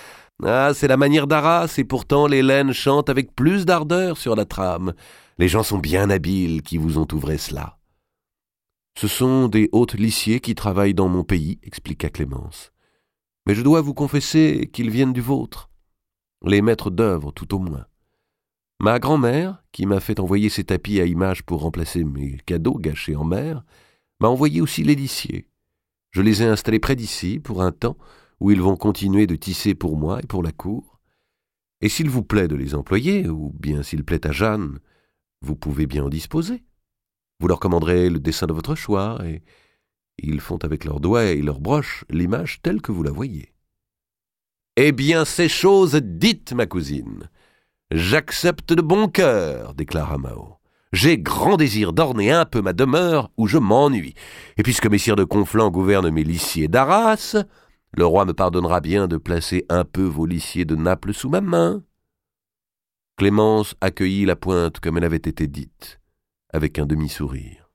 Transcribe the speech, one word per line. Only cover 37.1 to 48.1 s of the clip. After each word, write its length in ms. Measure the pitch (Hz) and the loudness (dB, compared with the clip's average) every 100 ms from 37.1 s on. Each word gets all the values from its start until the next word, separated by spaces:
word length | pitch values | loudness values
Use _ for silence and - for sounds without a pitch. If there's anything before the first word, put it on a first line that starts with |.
| _ _ _ | _ _ _
Vous 100 | 87 | -2
leur 120 | 85 | 0
commanderez 480 | 95 85 80 90 90 | 0 0 2 2 2
le 100 | 82 | 0
dessin 280 | 73 - 85 | -2 -4 -4
de 80 | |
votre 200 | 80 - | -4 -6
choix, 460 | 156 - 101 101 113 87 | -6 -4 -2 -2 -6 -10
et 160 | 80 - _ _ _ _ _ _ - | -10 -14 _ _ _ _ _ _ -10
ils 220 | 73 76 | -6 -6
font 160 | - 87 | -6 -8
avec 260 | 78 76 | -6 -6
leurs 160 | 76 73 | -6 -4
doigts 260 | 82 117 107 | 0 2 2
et 160 | 76 | 0
leurs 180 | 73 69 | -2 -4
broches 440 | 80 147 - - - | -2 -2 -2 -10 -6
l'image 540 | 80 87 151 170 - | -4 -2 -2 -6 -6
telle 180 | 170 208 | -4 -4
que 120 | - | -4
vous 100 | 92 | -4
la 80 | 73 | -4
voyez. « 420 | 71 131 78 - _ _ _ _ _ _ _ _ _ _ _ _ - | -6 -8 -10 -14 _ _ _ _ _ _ _ _ _ _ _ _ 2
Eh 160 | 147 | 2
bien, 320 | 131 139 165 | 4 2 2
c'est 240 | 151 - 170 | 0 0 0
chose 460 | - 185 196 180 | 4 6 6 6
dite, 580 | 147 110 85 202 220 - | 2 0 0 0 0 -4
ma 140 | 123 107 | -4 -2
cousine. 640 | 90 71 71 55 50 - _ _ _ _ _ _ | -4 -4 -6 -8 -14 -16 _ _ _ _ _ _
J'accepte 800 | 80 87 | -2 2